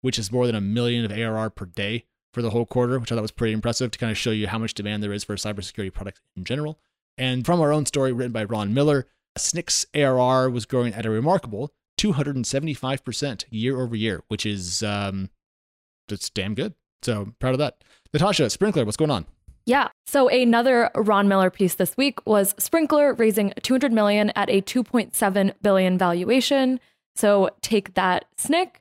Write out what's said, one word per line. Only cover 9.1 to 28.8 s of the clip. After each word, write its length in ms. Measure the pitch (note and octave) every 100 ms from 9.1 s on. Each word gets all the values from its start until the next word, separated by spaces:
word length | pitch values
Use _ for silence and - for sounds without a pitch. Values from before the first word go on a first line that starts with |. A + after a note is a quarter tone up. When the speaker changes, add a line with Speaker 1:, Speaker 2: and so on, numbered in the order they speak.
| _ _ -
Speaker 1:
Snyk's 480 | - F3 F3 - -
A 100 | D3
R 140 | C#3 B2+
R 300 | B2 C3 C3
was 160 | B2
growing 300 | A2+ C3 A#2+
at 100 | G#2
a 60 | A2
remarkable 640 | A2 C3+ F#3+ - G#2 C#3+ _ _ -
two 140 | G#3+
hundred 240 | D3 C#3+ C3+
and 100 | A#2
seventy-five 580 | C3+ D#3+ C3+ C3 C3+
percent 400 | - A2+ C#3+ A2 -
year 280 | A2 A#2 C3
over 140 | B2+
year, 280 | A2+ A2 F2+ -
which 180 | G#2+ G#2+
is, 360 | G2+ F2 F2
um, 460 | G#2+ G#2 G2+ G2 F#2+ _ _ _ _ _ _ _ _
that's 220 | G2+ -
damn 240 | - G2
good. 180 | G#2+ F#3 - _ _
So 320 | - G#2+ G2+ -
proud 140 | C3
of 60 | B2+
that. 260 | D3 - _ _ _
Natasha, 300 | D3+ F#3 G3
Sprinklr, 420 | B2+ - G#3 F3+ G#2+
what's 100 | G#2+
going 140 | D#3
on? 160 | B2 - _ - - -
Speaker 2:
Yeah. 220 | C4 B3+ _ -
So 220 | C#4+ B3+
another 640 | B3 B3 A#3 A#3+ B3 A#3+
Ron 340 | - G3+ G3+ G3+
Miller 220 | G3 F#3
piece 240 | - F#3
this 220 | - F#3 -
week 200 | C#4 - -
was 280 | G#3 G3
Sprinklr 640 | - - E4 D#4 D4+ D4 A#3
raising 340 | A3+ G#3+ G3+ -
two 120 | -
hundred 180 | B3+ C4+
million 380 | A3+ G#3 G#3 G#3
at 180 | - G3+
a 140 | G3
two 200 | G3 B3+
point 320 | A3+ B3 G#3
seven 380 | - G3+ G3 G3 -
billion 380 | G#3 F#3+ F#3 F3+
valuation. 840 | F3+ F3 F3+ B3+ A#3+ C#4 C4 B3+ _ _ _
So 360 | - G#3+ G3+ F#3+ -
take 320 | - G#3+ G3
that, 300 | - F#3 F3+ - -
Snyk. 380 | - D#4+ F#4 _